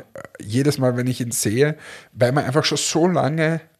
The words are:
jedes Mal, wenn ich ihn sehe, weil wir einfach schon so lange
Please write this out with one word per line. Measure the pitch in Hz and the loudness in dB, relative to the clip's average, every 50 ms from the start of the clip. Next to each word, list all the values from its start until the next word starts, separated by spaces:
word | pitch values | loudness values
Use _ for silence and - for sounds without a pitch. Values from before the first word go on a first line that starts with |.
| - _ - - - - - - | -10 _ -18 -18 -18 -16 -16 -14
jedes | - 104 110 127 139 147 135 | -10 -4 0 0 2 2 2
Mal, | 135 127 123 120 | 2 2 0 0
wenn | 123 123 | 0 -2
ich | 127 123 - | -2 -2 -4
ihn | 120 117 | -4 -4
sehe, | 113 - - 107 101 123 143 147 151 - - - - - - _ - | -4 -2 -2 0 2 2 2 2 0 -6 -12 -20 -20 -20 -20 _ -2
weil | 107 123 120 | 0 2 2
wir | 135 147 107 | 2 0 0
einfach | - 135 156 - | 2 0 0 2
schon | - 151 | 0 -2
so | 143 - - - 170 170 | -2 -2 0 2 2 2
lange | 185 175 139 127 135 156 160 156 156 165 156 - _ _ | 4 2 2 0 0 0 0 0 0 0 -2 -6 _ _